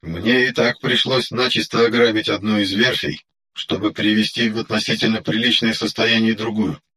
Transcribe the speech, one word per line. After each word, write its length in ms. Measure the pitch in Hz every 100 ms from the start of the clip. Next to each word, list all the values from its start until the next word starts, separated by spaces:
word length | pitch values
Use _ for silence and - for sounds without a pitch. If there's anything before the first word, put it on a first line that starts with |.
Мне 460 | - 85 104 127 123
и 40 |
так 280 | 120 120 123
пришлось 520 | 123 123 - 131 -
начисто 540 | 120 127 117 113 110 117
ограбить 440 | 117 117 107 107
одну 300 | 104 104 104
из 120 | 98
верфей, 540 | 98 - - - - _ _ _
чтобы 380 | - - 98 104
привести 580 | - 104 107 107 - 113
в 100 | 110
относительно 640 | 110 107 - 110 117 110
приличное 520 | - 110 120 113 117
состояние 640 | 110 110 - 110 113 113 107
другую. 440 | 110 107 98 76 _